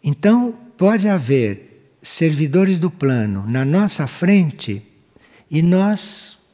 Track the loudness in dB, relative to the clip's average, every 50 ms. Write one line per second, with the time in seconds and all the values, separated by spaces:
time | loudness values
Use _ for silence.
0 | -2 -4 -4 0 2 4 4 4 2 -2 -6 -10 -18 -20 _ 0 2 2 2 2
1 | 2 0 0 0 0 0 2 2 2 0 -4 -8 -14 -20 _ _ _ _ _ _
2 | _ -10 -4 0 0 0 0 0 -2 0 2 2 2 2 2 0 -2 -4 -4 -2
3 | -2 0 0 0 0 -2 -4 -4 -4 -4 -4 -2 0 0 2 2 0 0 -2 -4
4 | -6 -6 -6 -4 0 2 4 4 2 0 -2 -8 -10 -8 -8 -10 -10 _ _ _
5 | _ _ _ _ _ _ _ _ _ _ -2 0 2 2 2 2 2 0 -2 -2
6 | -6 -8 -10 -12 -14 -16 -18 _ _ _